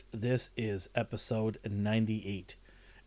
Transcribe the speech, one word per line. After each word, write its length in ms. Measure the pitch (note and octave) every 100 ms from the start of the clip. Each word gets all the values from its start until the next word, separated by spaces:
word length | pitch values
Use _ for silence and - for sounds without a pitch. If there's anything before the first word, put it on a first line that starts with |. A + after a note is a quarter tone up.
| -
This 380 | G#2+ A#2+ B2+ -
is 340 | - A2 F#2+ -
episode 640 | A#2+ G#2+ G#2 - A2+ A2 - G#2+
ninety-eight. 840 | G2+ G#2 A2 A2 A2 G2 G2 - - - - - -